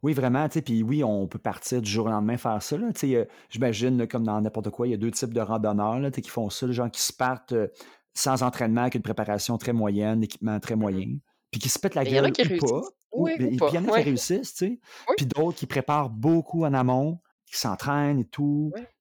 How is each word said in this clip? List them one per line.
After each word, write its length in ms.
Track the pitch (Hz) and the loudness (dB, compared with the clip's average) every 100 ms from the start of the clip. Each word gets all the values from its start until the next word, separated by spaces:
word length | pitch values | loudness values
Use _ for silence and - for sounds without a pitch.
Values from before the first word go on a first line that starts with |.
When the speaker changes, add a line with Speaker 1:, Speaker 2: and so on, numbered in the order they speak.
Speaker 1:
Oui, 100 | 143 | 0
vraiment, 360 | 143 127 127 151 | 2 2 2 2
tu 60 | |
sais, 80 | 165 | -2
puis 200 | 139 113 | 0 0
oui, 200 | 110 147 | 2 2
on 240 | 127 104 95 | 2 0 -2
peut 120 | - | -4
partir 420 | - 95 - 123 | -6 -6 -2 -2
du 80 | 107 | 0
jour 160 | 107 110 | 0 0
au 40 | |
lendemain 260 | 107 107 123 | 2 0 0
faire 260 | 123 107 | 0 -2
ça, 140 | - 147 | -2 -4
là, 160 | 233 | -4
tu 80 | - 139 | -2 2
sais, 60 | 123 | 2
euh, 80 | 107 - - | 0 -6 -14
j'imagine, 480 | 110 127 104 123 127 | -2 0 2 2 2
là, 80 | 113 | 0
comme 180 | 127 | 0
dans 160 | 110 107 | 0 0
n'importe 300 | 107 110 104 | 0 -2 -6
quoi, 160 | - 120 | -2 -2
il 40 | |
y 40 | |
a 40 | 110 | 0
deux 120 | 113 | -2
types 220 | 113 123 | -2 -2
de 60 | 117 | -2
randonneurs, 580 | 104 110 107 104 104 120 | 0 0 0 2 0 0
là, 120 | 139 | -2
tu 60 | 135 | -4
sais, 60 | |
qui 80 | - | -6
font 200 | - 104 | -6 -6
ça, 160 | - 127 | -4 -4
les 60 | |
gens 160 | 120 120 | -2 -2
qui 100 | - | -2
se 120 | - | -6
partent, 400 | - 127 127 - | 0 0 0 -2
euh, 160 | 120 101 - - - _ | -2 -2 -6 -20 -20 _
sans 280 | - 143 131 | -4 0 2
entraînement, 400 | 127 - 117 117 | 0 0 0 2
avec 120 | 123 | 2
une 80 | 123 | 0
préparation 560 | 107 110 104 104 - 117 | -4 -4 -2 -2 0 -2
très 140 | - | 0
moyenne, 500 | 117 107 101 107 110 | 0 2 2 2 0
équipement 360 | 107 - 107 107 | 0 -2 -4 -4
très 140 | - | -2
Speaker 2:
Mm-hmm. 40 | 110 | -2
Speaker 1:
moyen, 280 | 107 95 95 139 _ _ _ | 0 -2 -4 -8 _ _ _
puis 100 | 113 | -6
qui 80 | 127 | -4
se 100 | - | -2
pètent 160 | 196 | -2
la 80 | 165 | 0
Speaker 2:
Mais 60 | 135 | 2
il 60 | 131 | 4
y 40 | |
en 40 | |
a 60 | - | 2
Speaker 1:
gueule 20 | |
Speaker 2:
qui 100 | - | 2
Speaker 1:
ou 160 | 175 175 | 2 2
pas, 80 | 143 | 2
Speaker 2:
réussissent. 260 | 127 370 _ _ | 0 -4 _ _
Speaker 1:
ou, 120 | 233 | -2
Speaker 2:
Oui, 80 | 330 330 | 0 0
Speaker 1:
et, 60 | |
Speaker 2:
ou 20 | 127 | 0
Speaker 1:
et 40 | 123 | 2
Speaker 2:
pas, 100 | 147 | 2
Speaker 1:
puis 80 | 170 | 2
il 40 | |
y 20 | |
en 40 | 202 | 2
a 40 | |
Speaker 2:
ouais. 60 | 214 | 2
Speaker 1:
qui 20 | |
réussissent, 500 | 147 127 - 185 269 | 4 0 0 -2 -2
tu 120 | - 185 | -4 -4
sais, 140 | 240 - - - | -4 -12 -12 -2
Speaker 2:
Oui. 60 | 392 | 0
Speaker 1:
puis 100 | 131 | 0
d'autres 300 | 143 165 - | 0 0 0
qui 80 | 135 | -4
préparent 440 | 139 127 147 135 | -4 0 0 0
beaucoup 540 | 110 131 165 156 165 | 0 4 4 2 0
en 100 | 160 | 2
amont, 460 | 135 127 127 147 170 _ _ _ | 4 4 4 0 -4 _ _ _
qui 100 | - | -6
s'entraînent 640 | 123 95 143 143 143 143 | -4 -2 0 0 2 2
et 40 | |
tout, 480 | 117 - 147 147 151 | 0 -2 0 0 -2
Speaker 2:
Oui. 80 | 190 247 _ | -6 -14 _